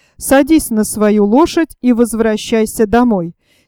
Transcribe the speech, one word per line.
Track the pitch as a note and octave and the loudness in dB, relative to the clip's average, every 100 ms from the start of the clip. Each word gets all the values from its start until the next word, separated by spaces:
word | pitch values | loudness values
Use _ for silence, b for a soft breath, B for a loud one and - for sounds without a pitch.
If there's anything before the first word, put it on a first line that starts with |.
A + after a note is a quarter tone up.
| _ _ | _ _
Садись | - C#4 C#4+ D#4+ - | 0 2 4 2 0
на | G#3+ | -4
свою | G#3 - G#3 G#3 G3+ | -2 0 0 2 2
лошадь | A#3 E4 - D#4+ - | 2 2 0 -4 -4
и | B3 | -2
возвращайся | A#3 A#3+ A3 A3+ G#3 - A3+ G#3 - A3 | 0 0 -2 -2 -4 -2 -2 -2 -2 0
домой. | A3+ B3 G3+ E3+ - _ _ | 2 2 0 -4 -12 _ _